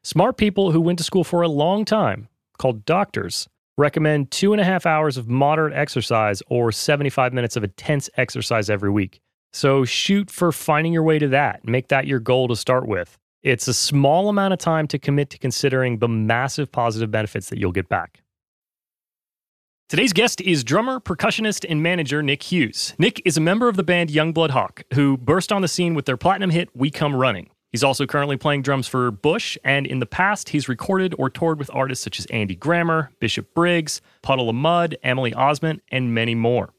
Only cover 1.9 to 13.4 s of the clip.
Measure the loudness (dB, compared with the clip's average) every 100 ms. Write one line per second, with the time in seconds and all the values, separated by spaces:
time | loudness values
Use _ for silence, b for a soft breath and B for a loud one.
1.9 | 2 2 -2 -10 _ _ -2 -2 -2 -2
2.9 | 0 0 -4 -6 -8 -10 _ _ 0 0
3.9 | 2 2 2 0 0 2 4 2 2 0
4.9 | 2 0 -2 -2 2 2 2 0 -2 -2
5.9 | -2 0 2 2 0 -2 0 0 0 0
6.9 | 0 0 0 0 0 -2 -2 -4 -6 -2
7.9 | -2 -2 -4 -2 -4 -2 -2 0 0 0
8.9 | 0 -2 _ _ _ _ 0 2 4 2
9.9 | -2 0 0 0 0 0 0 0 2 2
10.9 | 2 2 2 2 2 2 -2 -2 -2 2
11.9 | 0 0 -2 2 2 2 -2 0 0 0
12.9 | -6 -6 _ _ _